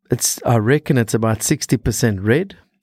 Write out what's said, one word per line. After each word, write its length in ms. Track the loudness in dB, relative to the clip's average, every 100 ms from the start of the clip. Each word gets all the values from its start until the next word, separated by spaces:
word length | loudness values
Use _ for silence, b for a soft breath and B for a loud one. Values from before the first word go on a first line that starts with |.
| _
it's, 320 | -4 -2 -4
I 140 | 0 0
reckon 400 | 2 0 2 0
it's 160 | 0
about 300 | 0 0 -2
sixty 340 | -2 -4 0 0
percent 440 | 0 0 0 0
red, 360 | 2 2 0 -8 _ _